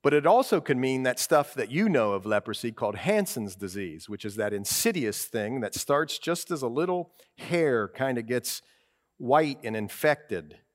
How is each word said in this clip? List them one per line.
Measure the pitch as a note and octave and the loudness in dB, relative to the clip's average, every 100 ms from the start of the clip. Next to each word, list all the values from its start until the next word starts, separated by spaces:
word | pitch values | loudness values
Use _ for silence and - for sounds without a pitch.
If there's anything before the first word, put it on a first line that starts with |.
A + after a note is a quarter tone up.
But | C#3+ | 4
it | D3 D3+ | 4 6
also | A#3 C4 F3+ | 4 4 0
could | D3 B2+ | 2 0
mean | C3 C3 | 2 2
that | C3 B2 | 0 0
stuff | - D#3 C#3+ | 2 2 2
that | - G#2+ | -6 -2
you | C#3+ A3 | 0 4
know | D3 G#2+ | 4 2
of | G2 G2+ | 0 0
leprosy | G#2 - G2+ A#2 | 0 0 -6 -6
called | A2 A2 G#2 | -4 -4 -2
Hansen's | D3 G#3+ F#3+ B2+ G2+ | 0 0 0 -4 -8
disease, | F#2 G2 G2 F#2 D#2 - | -8 -10 -8 -8 -10 -12
which | G#2 | -10
is | G#2+ | -8
that | G2+ G#2 | -4 -2
insidious | G2+ G2+ - A3+ F#3 A2 G2+ - | -2 -2 0 0 0 -2 -2 -6
thing | A2+ G#2 C3 | -4 -4 -4
that | G#2 - | -4 -6
starts | - C#3+ D#3 - | 0 0 0 -4
just | - F3 - | -4 -4 -4
as | E3 | -4
a | B2+ | -2
little | B2+ F3 F3+ E3+ _ _ _ | -2 0 -2 -6 _ _ _
hair | - F3 D#3 A#2+ G2+ | -2 2 4 2 0
kind | - C3+ B2 | -2 -2 -2
of | A2+ | -2
gets | B2 - - _ _ _ _ _ _ | -2 -2 -10 _ _ _ _ _ _
white | B2+ C#3+ D#3 C#3 | 2 4 4 -2
and | A#2 A2 | -4 -4
infected. | G2+ - D3+ C#3+ - F2+ D2+ - _ | -4 0 2 2 -2 -8 -8 -20 _